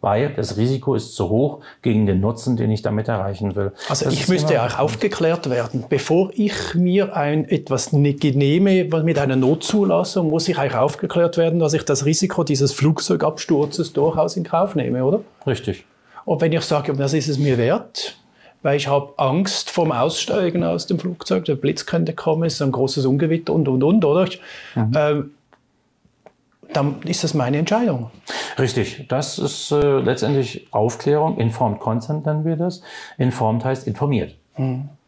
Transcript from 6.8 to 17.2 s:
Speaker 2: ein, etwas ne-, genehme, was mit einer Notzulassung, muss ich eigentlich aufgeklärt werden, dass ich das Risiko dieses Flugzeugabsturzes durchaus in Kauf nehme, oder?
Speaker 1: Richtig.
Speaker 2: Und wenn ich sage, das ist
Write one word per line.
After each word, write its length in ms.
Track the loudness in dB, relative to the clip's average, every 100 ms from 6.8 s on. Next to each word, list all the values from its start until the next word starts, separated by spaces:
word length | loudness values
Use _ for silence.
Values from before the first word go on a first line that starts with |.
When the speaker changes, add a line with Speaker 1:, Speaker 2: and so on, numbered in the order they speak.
| 2 2 0 0
Speaker 2:
ein, 320 | 0 0 0
etwas 440 | -2 0 -4 0
ne-, 220 | 2 2
genehme, 760 | 2 0 2 2 4 4 4 2
was 140 | 0
mit 120 | 2 0
einer 160 | 2 2
Notzulassung, 920 | 4 2 0 2 4 2 2 0 0
muss 200 | 0 0
ich 100 | 0
eigentlich 160 | 0
aufgeklärt 600 | 2 0 0 -2 2 2 4
werden, 240 | 2 4
dass 120 | 2
ich 120 | 0
das 200 | 0 0
Risiko 380 | 2 2 0 0
dieses 300 | 0 2 2
Flugzeugabsturzes 1200 | 2 2 2 0 0 0 -2 0 2 2 -2 -4
durchaus 440 | 2 0 2 0 0
in 60 |
Kauf 320 | -2 0 0
nehme, 300 | 0 -2 0
oder? 160 | 2 0 -2 _ -4
Speaker 1:
Richtig. 380 | -2 -2 -6 -10 _ _ -16
Speaker 2:
Und 160 | -4 0
wenn 100 | 2
ich 100 | 0
sage, 300 | 0 -2 0
das 180 | 0 0
ist 140 | 0